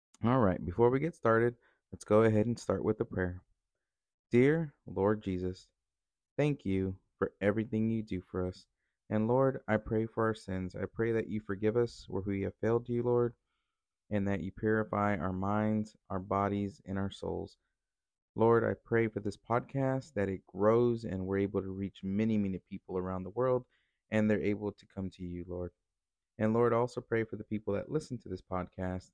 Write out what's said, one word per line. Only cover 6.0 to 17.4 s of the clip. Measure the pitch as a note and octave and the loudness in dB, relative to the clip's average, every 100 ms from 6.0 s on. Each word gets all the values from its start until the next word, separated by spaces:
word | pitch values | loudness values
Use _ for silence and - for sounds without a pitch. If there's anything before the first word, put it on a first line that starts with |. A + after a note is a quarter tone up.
| _ _ _ - | _ _ _ -2
thank | D3 C#3 G2 | 0 0 -2
you | F#2+ F#2+ F#2+ _ _ | 0 -2 -4 _ _
for | - - | -4 0
everything | G2 G#2 G#2+ A2 A2+ | 0 0 0 0 0
you | A2+ | -2
do | G#2+ F#2 - | -4 -8 -6
for | F#2 F#2 | -4 -4
us. | - - _ _ _ - | -6 -16 _ _ _ -4
And | A2 A2 | 0 2
Lord, | B2+ C3+ C3 - | 2 2 0 -2
I | G#2+ | -2
pray | - A2 A2+ | 0 -2 -2
for | - A2 | 0 -2
our | G#2+ | -2
sins. | - F#2+ F2+ - | -6 -6 -6 -6
I | F#2+ | -8
pray | - A2+ | -4 -2
that | A2+ F2+ | -2 -2
you | G#2+ | -6
forgive | - F#2+ G#2+ A#2+ | -6 -2 0 0
us | A#2+ - - | -2 -4 -8
where | G#2 | -6
we | G2+ G2 | -4 -2
have | G2 - | -4 -2
failed | A2 A#2+ A#2+ | 0 0 0
you, | A#2+ | -2
Lord, | A#2+ A#2+ A#2+ - _ _ _ _ _ _ _ | 0 2 0 -4 _ _ _ _ _ _ _
and | G#2 G2 | -2 0
that | G2 | -2
you | F2+ | -4
purify | - A2 A2 G#2+ G#2 G#2 G2 | -4 0 0 0 0 0 0
our | F#2 | -2
minds, | F#2 G2 G#2 G#2+ A2 G#2+ - _ | -2 -2 0 0 0 -4 -10 _
our | F#2+ | -8
bodies, | G2 G2 G2+ G2+ G2+ - - | -2 0 0 0 -4 -6 -8
and | G2 | -4
our | G2 | -4
souls. | - F2+ F2 | -6 -6 -6